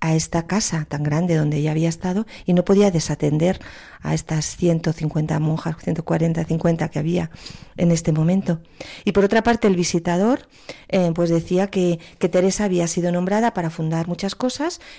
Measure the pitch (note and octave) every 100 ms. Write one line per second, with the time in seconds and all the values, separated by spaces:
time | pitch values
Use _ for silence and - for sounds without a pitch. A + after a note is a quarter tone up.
0 | E3 D#3+ D#3+ E3+ E3 G3 - E3 D3+ D3
1 | D3 D3 F3 D#3+ D3+ D3+ D3+ D#3 E3 E3
2 | F#3 F#3 A3+ - - F3+ F3 G3 G3+ E3+
3 | - D3 D3+ D3+ E3+ F#3+ - - - -
4 | D3+ D#3+ - D#3 - - F3 E3 D#3+ D#3
5 | D#3 D#3 D#3 D#3 D#3 D#3+ D#3+ D#3 - E3
6 | E3 E3 E3 E3 D#3+ E3 E3+ E3 D#3+ D#3
7 | D#3 F3 D#3+ - - - - - F3 E3
8 | E3+ D#3 D#3+ F#3+ G3 E3 - - - -
9 | - F#3+ G3 A3+ A3+ A#3 G#3+ F3+ F3 F3
10 | E3+ F3 G#3 C#4 - - - - - F#3+
11 | F3 E3 E3+ E3 E3 F3+ G3 G3 F3+ E3+
12 | - - F#3 F#3 F#3+ F#3+ G#3 F3+ E3+ -
13 | F3 F3 F3+ G#3 A#3 F#3+ E3 E3 D#3+ E3
14 | E3+ F3 G3 - B3+ - D#4 F4 -